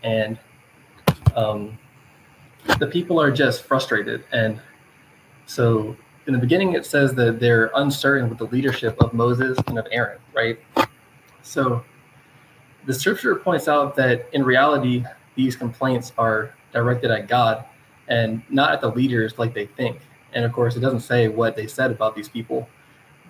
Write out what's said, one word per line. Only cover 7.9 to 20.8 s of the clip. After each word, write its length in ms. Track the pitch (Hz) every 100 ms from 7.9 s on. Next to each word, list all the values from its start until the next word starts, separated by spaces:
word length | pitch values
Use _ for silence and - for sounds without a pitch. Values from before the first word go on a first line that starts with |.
| 139 139 139 120
with 80 | 110
the 80 | 113
leadership 560 | 123 135 120 113 -
of 120 | 117
Moses 420 | 117 120 120 131 127 -
and 120 | 117
of 80 | -
Aaron, 280 | 117 104 85 -
right? 260 | 113 113 113 - - - _ _ _ _ _
So 420 | - 147 131 120 - - _ - _ _ _ _ _ _
the 80 | 135
scripture 420 | 135 190 196 254 180
points 300 | 185 160 -
out 300 | 147 139 143
that 320 | 127 120 -
in 100 | 143
reality, 600 | 131 127 143 143 127 123 120 - _
these 220 | - 131 127
complaints 560 | 120 - 131 123 117 -
are 360 | 113 110 107 - _
directed 400 | 117 120 120 123
at 160 | 107 98
God 380 | 120 113 110 - - _ _ -
and 340 | 120 110 113 -
not 220 | 135 151
at 100 | 147
the 80 | 120
leaders 480 | 120 131 120 110 -
like 160 | 117
they 120 | 110 104
think. 340 | - 120 - - _ _
And 100 | 120
of 80 | 120
course, 240 | 123 120
it 40 | 120